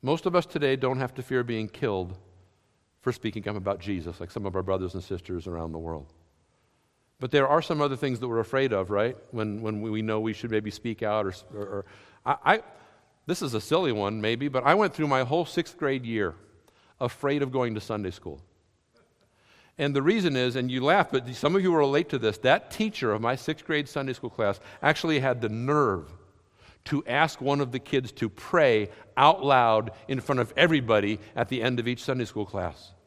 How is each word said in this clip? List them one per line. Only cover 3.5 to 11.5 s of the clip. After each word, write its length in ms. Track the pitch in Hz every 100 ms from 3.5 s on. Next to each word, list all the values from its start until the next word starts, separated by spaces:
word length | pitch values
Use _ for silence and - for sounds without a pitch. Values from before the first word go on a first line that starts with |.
| 104
about 240 | 95 98
Jesus, 400 | 104 95 87 85
like 100 | 87
some 160 | - 98
of 100 | 95
our 60 |
brothers 320 | 92 95 92
and 80 | 92
sisters 440 | 90 92 - 90 87
around 260 | 85 82
the 60 | 80
world. 340 | 82 80 69 _ _ _ _ _ _ _ _ _ _ _
But 100 | 127
there 180 | 147 135
are 140 | 156
some 180 | 160 156
other 160 | 147 131
things 240 | 143 120
that 80 | 123
we're 100 | 117
afraid 340 | 110 135 135
of, 180 | 104 92
right? 260 | 101 113 127 -
When, 280 | 120 107 104
when 200 | 110 107
we 220 | 110 107
know 180 | 110 107
we 120 | 110
should 180 | 110 120
maybe 200 | 107 107
speak 320 | - 120 107
out 240 | 110 107 98
or 40 |
s-, 140 | 92 -